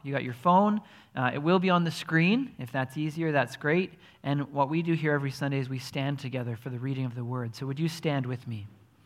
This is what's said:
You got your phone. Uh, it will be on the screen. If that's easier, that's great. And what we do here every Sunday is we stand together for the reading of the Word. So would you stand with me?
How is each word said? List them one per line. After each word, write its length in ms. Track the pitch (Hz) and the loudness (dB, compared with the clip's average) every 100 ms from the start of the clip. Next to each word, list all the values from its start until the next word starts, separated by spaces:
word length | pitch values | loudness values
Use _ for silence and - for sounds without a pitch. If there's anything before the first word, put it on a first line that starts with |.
You 100 | 139 | -6
got 120 | 139 | -4
your 100 | 127 | -4
phone. 460 | 120 180 185 208 214 - - - - | -2 4 6 6 2 -4 -20 -10 -2
Uh, 140 | 127 | 0
it 60 | 131 | 2
will 220 | 151 185 | 4 4
be 100 | 185 | 4
on 140 | 175 | 4
the 60 | 170 | 2
screen. 600 | - - 160 175 233 262 - | -2 0 4 4 4 0 -8
If 140 | 127 | -6
that's 260 | 131 131 151 | -4 -4 -2
easier, 340 | 156 151 165 | -4 -2 2
that's 240 | 143 120 - | 2 2 0
great. 380 | 147 170 190 - - _ | 2 2 0 -6 -20 _
And 280 | 139 143 143 | -2 0 0
what 160 | 143 139 | 0 0
we 140 | 160 | 2
do 100 | 170 | 0
here 200 | 165 156 | 0 2
every 180 | 147 139 | 0 0
Sunday 300 | 131 139 139 | -2 -2 -2
is 80 | 131 | -2
we 100 | 131 | -6
stand 400 | - 143 135 139 | -6 -4 -2 -4
together 380 | 131 127 120 113 | -4 -6 -4 -6
for 120 | 139 | -6
the 100 | 123 | -6
reading 260 | 131 131 131 | -4 -2 -4
of 80 | |
the 100 | 123 | -4
Word. 300 | 120 127 117 | -6 -4 -6
So 120 | - 135 | -6 -6
would 120 | 139 | -2
you 100 | 160 | -4
stand 380 | 165 160 143 123 | -2 -2 0 -2
with 200 | 127 - | -6 -8
me? 200 | 110 101 - _ _ | -10 -12 -18 _ _